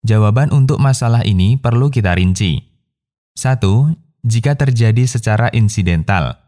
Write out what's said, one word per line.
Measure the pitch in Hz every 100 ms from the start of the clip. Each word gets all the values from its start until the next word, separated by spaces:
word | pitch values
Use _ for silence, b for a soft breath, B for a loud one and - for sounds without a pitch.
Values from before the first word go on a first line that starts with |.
Jawaban | 110 110 107 113 147
untuk | 143 131 151
masalah | 135 131 120 117
ini | 107 95 92 131
perlu | 120 117 143
kita | 131 101 87
rinci. | 92 92 98 78 - _ _ _ _ _ _
Satu, | - 131 127 95 107 147 165 _ _ 117
jika | 113 143 143
terjadi | 139 120 113 110 123
secara | 120 113 107 117 -
insidental. | 104 - 90 85 - 95 67 -